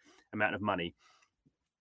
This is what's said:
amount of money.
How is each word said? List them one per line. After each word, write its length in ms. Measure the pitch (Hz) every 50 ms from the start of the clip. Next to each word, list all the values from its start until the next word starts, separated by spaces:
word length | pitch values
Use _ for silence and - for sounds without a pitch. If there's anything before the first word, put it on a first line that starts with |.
| _ - - - _ _ -
amount 200 | 107 107 95 98
of 60 | 95
money. 340 | 101 101 98 87 85 85 - _ _ - _ _ _ _ _ _ _ _ _ _ _ _ _ _